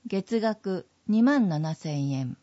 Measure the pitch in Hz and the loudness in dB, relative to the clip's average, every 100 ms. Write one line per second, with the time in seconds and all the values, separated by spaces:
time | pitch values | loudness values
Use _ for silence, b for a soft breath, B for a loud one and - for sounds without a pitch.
0 | 233 196 185 226 220 214 196 185 - _ | -4 -6 -2 -2 0 -2 -6 -6 -8 _
1 | - 220 247 285 202 151 160 160 156 143 | 0 4 4 4 2 0 -4 -6 -6 -4
2 | 139 135 127 - | -2 -2 -4 -8